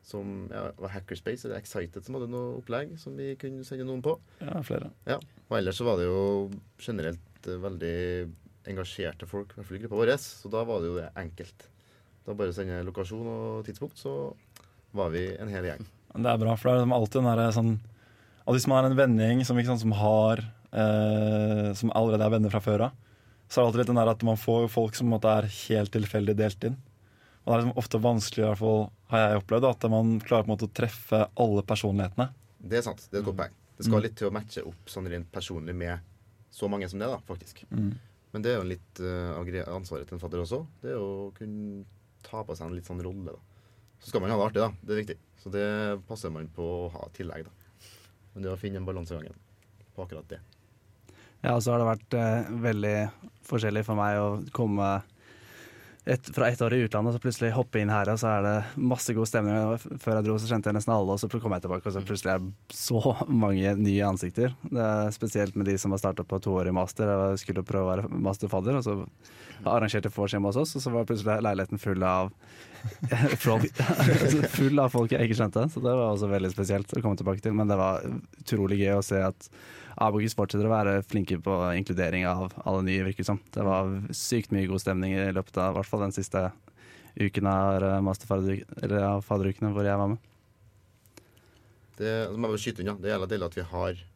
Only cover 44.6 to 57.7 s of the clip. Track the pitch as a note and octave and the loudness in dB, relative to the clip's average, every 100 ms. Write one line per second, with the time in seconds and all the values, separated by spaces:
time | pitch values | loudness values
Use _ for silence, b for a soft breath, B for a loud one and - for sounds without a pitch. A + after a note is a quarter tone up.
44.6 | A2 F2+ G#2 G#2+ G#2 - _ _ G2 G2+ | 0 -2 -4 -4 -4 -12 _ _ -8 -4
45.6 | G#2 G#2 G#2 G2+ F#2 A2 F#2 D#2+ D#2+ E2 | -2 -2 -4 -6 -8 -10 -8 -8 -10 -8
46.6 | E2+ F2+ F2 E2 - - F2 D2+ D#2+ - | -6 -6 -8 -10 -14 -12 -10 -10 -14 -20
47.6 | b b b b b _ - G2 F#2+ F#2+ | b b b b b _ -20 -10 -8 -6
48.6 | G2+ G2 F#2 F#2 E2+ E2 D#2 - _ _ | -6 -6 -6 -8 -8 -10 -12 -18 _ _
49.6 | _ _ - - F2+ D#2 - E2 - _ | _ _ -20 -14 -12 -14 -14 -18 -18 _
50.6 | _ _ _ _ - B B B B2 A#2+ | _ _ _ _ -20 B B B 0 0
51.6 | A2+ A#2+ A2+ A2 - B2 A2+ A2+ A2 A#2 | 2 2 2 0 -2 0 2 0 -2 -2
52.6 | A#2 G#2+ G#2 G#2 G#2+ - - _ - A#2+ | 0 0 0 0 -2 -6 -20 _ -4 -2
53.6 | G#2+ G#2 G#2+ G#2+ G2+ G#2 G#2 G#2 - - | 0 -2 -2 0 2 2 0 -2 -6 -2
54.6 | A2+ G2+ G2 G2 - B B B B B | 0 2 2 0 -4 B B B B B
55.6 | B B B B - B2+ - - A#2 A#2+ | B B B B -2 -2 -2 0 0 2
56.6 | A#2 B2 A2+ G#2 A2+ A#2 B2+ A#2 A#2 A2+ | 2 2 2 0 0 0 -4 0 0 0
57.6 | B2 | 0